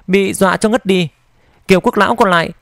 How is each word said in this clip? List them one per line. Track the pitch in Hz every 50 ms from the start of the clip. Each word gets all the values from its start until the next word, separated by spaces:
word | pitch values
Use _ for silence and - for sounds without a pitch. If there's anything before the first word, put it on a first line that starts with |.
| - -
bị | 185 202 196 190 -
dọa | - 196 185 175 175
cho | - 220
ngất | 214 254 -
đi. | 185 190 185 175 151 _ _ _ _ _ _ _ _ _ _ _ -
Kiều | 190 180
Quốc | - 240 - 208
lão | 196 185 233
còn | 214 233 190
lại, | 175 170 160 - 170 _